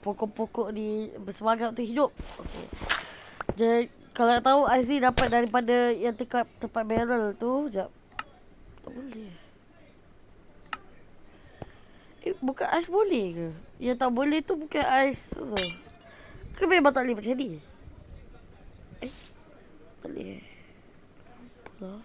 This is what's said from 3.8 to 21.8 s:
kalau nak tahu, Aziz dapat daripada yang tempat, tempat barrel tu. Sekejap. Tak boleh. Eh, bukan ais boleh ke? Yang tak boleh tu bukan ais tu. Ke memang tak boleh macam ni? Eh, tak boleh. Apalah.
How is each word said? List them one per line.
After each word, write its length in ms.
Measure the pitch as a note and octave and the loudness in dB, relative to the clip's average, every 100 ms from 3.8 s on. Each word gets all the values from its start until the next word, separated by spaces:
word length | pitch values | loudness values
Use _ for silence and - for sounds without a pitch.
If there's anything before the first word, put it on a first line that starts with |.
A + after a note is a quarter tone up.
| A#3+ - - | 0 -8 -14
kalau 240 | - A#3 A#3+ | 0 4 4
nak 80 | B3 | 6
tahu, 160 | C#4 C4 | 4 6
Aziz 320 | B3 B3 C#4+ | 6 4 6
dapat 320 | B3+ B3 B3+ | 4 4 2
daripada 640 | A#3 A#3+ A#3+ A#3 A#3+ A#3+ A3+ | 2 2 0 2 2 2 0
yang 160 | A#3 | -2
tempat, 320 | A3 A#3+ B3 A3+ - | -4 -4 -2 -4 -8
tempat 220 | A3+ A#3 G#3+ | -6 -4 0
barrel 480 | A3+ A#3 A#3+ G#3+ | 0 2 0 0
tu. 400 | G3 A#3 C4 D4 | -2 -2 -2 -2
Sekejap. 160 | G3 F#3 - - - - - - - - - - | -4 -6 -12 -16 -16 -16 -20 -20 -20 -20 -20 -18
Tak 80 | |
boleh. 400 | B3 C4+ A3 G#3+ E3+ - - - - - - - - - - - - - - - - - - - - - - - - - - - - | -14 -14 -14 -16 -20 -20 -20 -20 -20 -20 -20 -20 -20 -20 -20 -20 -20 -16 -16 -16 -20 -20 -20 -20 -20 -20 -18 -18 -18 -20 -20 -20 -8
Eh, 160 | - - | -6 -4
bukan 320 | B3+ C4+ - | -4 -2 0
ais 160 | E4 E4 | 4 6
boleh 400 | F#4 G#4 C#4+ F#3+ | 6 2 2 0
ke? 160 | E3+ E3 D#3+ - - | -4 -8 -10 -18 -6
Yang 160 | B3 B3 | -4 0
tak 140 | B3+ | 0
boleh 320 | A#3+ C#4+ D#4 D4+ | 0 2 0 -2
tu 80 | F4 | -6
bukan 240 | D4+ D4+ B3+ | -4 -2 2
ais 480 | C4 C4+ B3+ - | 4 4 4 4
tu. 80 | - C4+ G#3 F3+ E3+ - - - - - - - | 0 -4 -4 -4 -8 -18 -20 -20 -20 -20 -18 -14
Ke 160 | - F#4+ | -2 4
memang 240 | F4+ C#4+ | 6 6
tak 100 | C4+ | 4
boleh 140 | B3+ A3 | -2 -2
macam 160 | G#3 | -2
ni? 240 | B3+ C4 D#3 - - - - - - - - - - - - - - | -2 -4 -8 -14 -20 -20 -20 -20 -20 -20 -20 -20 -20 -20 -20 -20 -14
Eh, 120 | B3 - - - - - - - - - | -14 -14 -20 -20 -20 -20 -20 -20 -20 -18
tak 100 | - | -14
boleh. 240 | - F#2+ G2 - - - - - - - - - - B3 - - | -12 -12 -14 -18 -20 -20 -20 -20 -20 -20 -20 -20 -20 -20 -20 -20
Apalah. 360 | - | -18